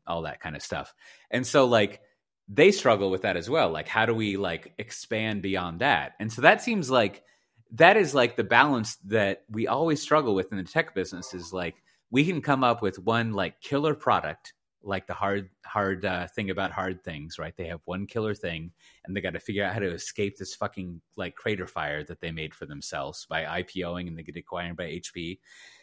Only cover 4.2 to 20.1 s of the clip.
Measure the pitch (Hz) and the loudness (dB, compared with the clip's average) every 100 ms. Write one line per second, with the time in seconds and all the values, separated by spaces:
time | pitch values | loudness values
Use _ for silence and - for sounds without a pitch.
4.2 | 104 98 92 85 - - 113 - - 110 | 0 -2 -2 -4 -8 -14 -12 -12 -6 -4
5.2 | 110 107 95 95 90 85 139 87 69 - | -2 -4 -2 -2 -4 0 2 2 0 -6
6.2 | 107 117 147 214 - 214 131 127 104 - | -8 4 6 6 2 -2 2 4 4 0
7.2 | _ _ _ _ _ 113 165 208 156 139 | _ _ _ _ _ 8 8 8 4 4
8.2 | 120 - 95 117 147 127 110 - 98 110 | 2 2 4 6 8 4 -2 -8 -2 2
9.2 | 98 95 - 107 - 127 165 147 - 151 | 2 0 -6 -4 0 0 2 0 2 2
10.2 | 131 95 92 101 87 160 160 98 90 90 | 4 2 0 -6 -2 -2 -2 -4 -6 -8
11.2 | - 90 82 92 87 - _ _ _ 123 | -12 -12 -8 -6 -6 -8 _ _ _ 2
12.2 | 156 160 147 135 123 117 101 92 92 117 | 2 0 -2 2 2 2 -2 -2 0 0
13.2 | 113 98 87 - - 143 156 - 127 95 | 0 -2 -4 -6 -4 -2 0 0 2 2
14.2 | 78 82 - - _ _ 101 95 - 90 | 0 -8 -16 -20 _ _ -8 -6 -6 -6
15.2 | 101 101 92 _ - 107 98 92 98 90 | -2 -2 -6 _ -6 -2 0 -2 -4 -4
16.2 | 87 - 98 92 95 98 95 90 - 76 | -6 -6 -4 -4 -4 -4 -6 -6 -10 -10
17.2 | 78 - 80 - 82 85 - 92 101 117 | -12 -10 -12 -10 -10 -10 -8 -8 -6 -4
18.2 | 107 101 87 80 85 - _ _ - 95 | -4 -4 -6 -8 -10 -16 _ _ -10 -6
19.2 | 90 85 - 98 95 107 95 87 - | -6 -8 -6 -4 -2 -2 -4 -6 -10